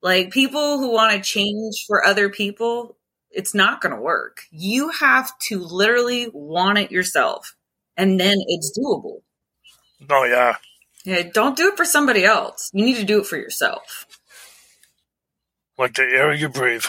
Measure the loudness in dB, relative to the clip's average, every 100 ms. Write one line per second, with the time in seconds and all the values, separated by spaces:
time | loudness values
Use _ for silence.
0 | 2 2 2 0 0 0 -2 -2 0 2
1 | 2 2 -2 -4 -2 -4 -8 -10 -2 2
2 | 4 4 0 0 -6 -2 -4 -4 -8 -18
3 | _ _ _ -8 -4 2 2 2 -6 -6
4 | -4 -4 -4 -16 -20 -10 -4 -2 -2 0
5 | 2 2 0 -8 -6 -6 -6 0 2 2
6 | 0 -2 -4 -10 -6 0 2 2 0 -2
7 | -2 0 0 -2 -10 -20 _ _ _ 0
8 | 2 4 4 2 0 -4 -4 -6 -2 -2
9 | -4 -16 _ _ _ _ _ _ _ _
10 | 0 2 4 4 4 2 -8 _ _ _
11 | -4 -4 0 0 0 2 0 2 0 2
12 | 2 4 4 2 0 -10 -8 -2 0 0
13 | 2 0 0 -8 -8 -4 -4 -4 -12 -20
14 | -20 -20 _ -20 -20 -20 _ _ _ _
15 | _ _ _ _ _ _ _ -4 -2 2
16 | 2 4 2 2 -2 -2 -2 -2